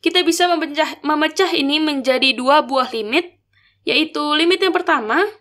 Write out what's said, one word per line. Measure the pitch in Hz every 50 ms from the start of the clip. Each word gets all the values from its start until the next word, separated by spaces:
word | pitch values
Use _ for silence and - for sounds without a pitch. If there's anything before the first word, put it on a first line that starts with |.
kita | - 330 330 359 349
bisa | 311 339 - 349 359
memecah, | 349 320 311 285 294 294 311 - 277 - -
memecah | 285 302 302 302 311 311 - 381 349 339
ini | 320 277 277 294
menjadi | 311 311 302 294 277 233 254 254 254 247 269 262
dua | 214 254 262 285 311 302
buah | 240 269 262 254 -
limit, | - 226 214 208 247 320 349 - _ _ _ _ _ _ _ _ _ _ _
yaitu | - - 277 311 311 - 294 294 294 294
limit | 302 330 339 381 370 370
yang | 381 330
pertama | 359 349 349 320 269 226 214 233 311 392 427 - _